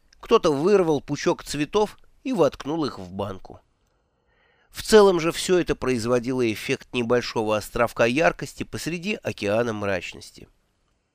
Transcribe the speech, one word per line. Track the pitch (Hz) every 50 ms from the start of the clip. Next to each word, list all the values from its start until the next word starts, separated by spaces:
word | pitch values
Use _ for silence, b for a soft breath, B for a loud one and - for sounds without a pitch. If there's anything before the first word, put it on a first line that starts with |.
| _ _ _ _
Кто-то | - - 233 220 - 165 143
вырвал | 135 156 202 208 196 175 160 151 131
пучок | - - 147 - - 175 151 - -
цветов | - - 147 151 143 - 208 214 - - - - _ _ _ _
и | 262 262
воткнул | 180 151 127 - - - 135 156 165 147
их | 117 - 101
в | 92 87
банку. | 95 98 98 104 98 90 - - - - _ _ _ _ _ _ _ _ _ _ _ _ _ _ _ _ _ _ _ _ _ _
В | - - -
целом | - 220 214 202 196 180 165
же | 156 165
всё | 156 - - - 185 175
это | 151 - 139
производило | - - 127 131 113 107 120 123 123 113 131 127 127 120 113
эффект | 104 - - - 131 - - - -
небольшого | 123 117 113 123 120 - - - 120 110 107 107
островка | 104 - - - 117 120 - - - 117
яркости | 117 123 151 165 175 - - 147 - - - 127
посреди | - - 113 - 151 170 175 165 208 214
океана | - - 120 104 - 101 101 104 113 120 120 107
мрачности. | 104 104 98 95 87 - - - 71 - - - - - - _ _ _ _ _ _ _ _ _ _ _ _